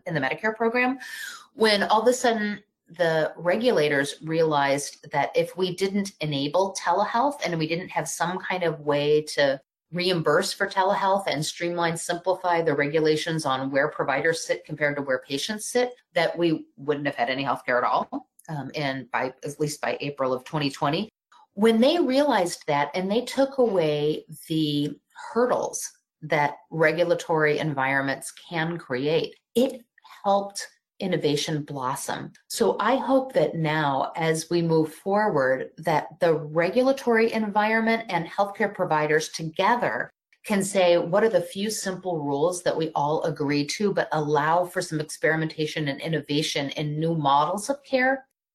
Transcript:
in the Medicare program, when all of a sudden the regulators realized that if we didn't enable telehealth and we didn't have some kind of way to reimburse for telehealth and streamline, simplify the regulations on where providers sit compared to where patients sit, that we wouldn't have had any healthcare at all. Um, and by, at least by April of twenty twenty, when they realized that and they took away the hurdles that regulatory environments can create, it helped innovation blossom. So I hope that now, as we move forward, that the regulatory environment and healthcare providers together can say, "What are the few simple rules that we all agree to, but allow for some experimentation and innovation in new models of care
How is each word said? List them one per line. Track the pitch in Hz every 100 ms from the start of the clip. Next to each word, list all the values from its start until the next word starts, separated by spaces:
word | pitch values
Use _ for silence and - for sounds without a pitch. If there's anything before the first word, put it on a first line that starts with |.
| 180
in |
the | 156
Medicare | 135 156 220
program, | 214 226 247 254 269 - - - - -
when | - 220 202
all | - 160
of | 226
a |
sudden | 247 240 220 208 202 - _ _
the | 170 165 160 151 -
regulators | 170 220 247 190 147 143 139 -
realized | 160 160 160 143 139 139 139 - -
that | 143 -
if | 170 170 -
we | 185
didn't | 175 196 202 196 -
enable | 151 139 147 175 196
telehealth | 185 180 180 202 233 277 277
and | 160 165
we | 156
didn't | 170 185
have | 165 156
some | - 170 185
kind | - 185
of | 170 151
way | 147 147 147 151
to | 151 - 139 135 _ _ _
reimburse | 175 180 175 151 160 196
for | - 196
telehealth | 196 185 190 190 196 196
and | 143
streamline, | 151 - 175 175 170 165
simplify | - 170 185 180 180 170
the | 165
regulations | 143 143 160 156 156 170 160 147
on | 131 135
where | 139 147
providers | - 143 135 160 165 -
sit | 175 -
compared | 151 147 143
to |
where | 139 127 -
patients | 139 - 214 -
sit, | 247 247 - _
that | 175 160 160
we | 170 156 - -
wouldn't | 139 143 139
have |
had | 123 120
any | 131
healthcare | 135 135 - 123
at |
all. | 120 165 - 277 - _ -
Um, | 151 135
and | 156 139 135 123
by, | 120 131 -
at | 143 143
least | 147 -
by | 135 123
April | 143 143 131
of | 127
twenty | - 156 143
twenty, | - 143 165 220 _ _ - _
when | - 226 220
they | 262 349
realized | 262 262 294 220 175 - -
that | 143 143
and | 185 190
they | 226
took | 247 254 269 269
away | 233 190 156 147 147 156 - 156 -
the | 160 151 147 147 - _ - -
hurdles | 220 247 - - - - - _ _
that | 156 156 147 - _
regulatory | 160 156 160 170 165 - 156 151 151
environments | 156 139 135 139 139 135 -
can | - - 165 165 170
create, | - 123 143 160 - - _
it | 233 262 - - _ - -
helped | 202 202 202 - - _ _ -
innovation | 190 160 151 143 165 151
blossom. | 143 139 127 135 - 85 - - -
So | - 226 -
I | 214 262
hope | 240 269 262
that | 175 151 165
now, | 156 156 147 131 - 165
as | 160 160 -
we | 170
move | 165 160 156
forward, | - 196 202 214 151 131 131 113 -
that | 170 151 - -
the | 170
regulatory | 151 151 156 175 226 262 269 240 220 226
environment | 226 214 208 214 226 226 226 226
and | 170
healthcare | 170 - 202 - 202
providers | 196 165 151 151 156 156
together | - 165 170 196 240 151 113 - _ _ _
can | - 196
say, | 185 196 180 170
"What | 170 196
are | 226
the | 175
few | 170 196 214
simple | - 196 185 185 160
rules | 143 139 170 180
that | 160 160
we | 160
all | 156 143 156
agree | 170 147 143 147 143
to, | - 208
but | 170 -
allow | 156 147 151 151 175
for | 180 185
some | 175 156
experimentation | 151 - 156 160 160 - 151 160 147
and | 135
innovation | 165 156 143 147 156 156 139
in | - 151 151
new | 165
models | 165 139 143 160 202 233
of | 277
care | - 254 262 269 - _ _